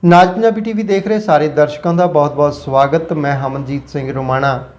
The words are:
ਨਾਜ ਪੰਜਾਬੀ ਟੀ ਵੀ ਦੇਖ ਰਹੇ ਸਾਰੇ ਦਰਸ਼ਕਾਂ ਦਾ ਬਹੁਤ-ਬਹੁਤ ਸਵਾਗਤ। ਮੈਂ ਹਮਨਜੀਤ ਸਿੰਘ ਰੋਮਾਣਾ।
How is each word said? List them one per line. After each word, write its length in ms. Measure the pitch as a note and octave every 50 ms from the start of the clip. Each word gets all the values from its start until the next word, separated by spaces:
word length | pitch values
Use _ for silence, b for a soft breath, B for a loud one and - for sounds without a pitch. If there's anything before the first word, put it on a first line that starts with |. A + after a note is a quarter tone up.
| -
ਨਾਜ 240 | F3 F3 F3 F#3 F#3
ਪੰਜਾਬੀ 320 | F3+ F#3+ A3 A3+ G#3+ A3
ਟੀ 120 | G#3+ A3+ A3
ਵੀ 100 | G#3+ A3
ਦੇਖ 240 | F#3+ G3 G3 G3 G#3
ਰਹੇ 100 | G#3+ G#3+
ਸਾਰੇ 260 | G#3+ - D#3+ D3 D3+ D#3
ਦਰਸ਼ਕਾਂ 440 | C#3 C#3+ D3 D3 - - - F3 E3+
ਦਾ 120 | E3+ F3+
ਬਹੁਤ-ਬਹੁਤ 480 | F3 D3+ D3+ C#3+ D3 C#3+ C#3 D3 D3 C#3+
ਸਵਾਗਤ। 580 | - - - C3+ C3+ C#3 C#3 C#3+ E3 E3 E3 E3+
ਮੈਂ 220 | D#3 C#3+ C#3 C#3+
ਹਮਨਜੀਤ 520 | C3+ C3+ C3+ C3+ C#3 C#3 B2+ C#3 C#3 C3 -
ਸਿੰਘ 240 | - D3 C3+ C3 C3+
ਰੋਮਾਣਾ। 460 | C3+ C3 C3 C3 C3 C3+ C#3 C3 B2 - - -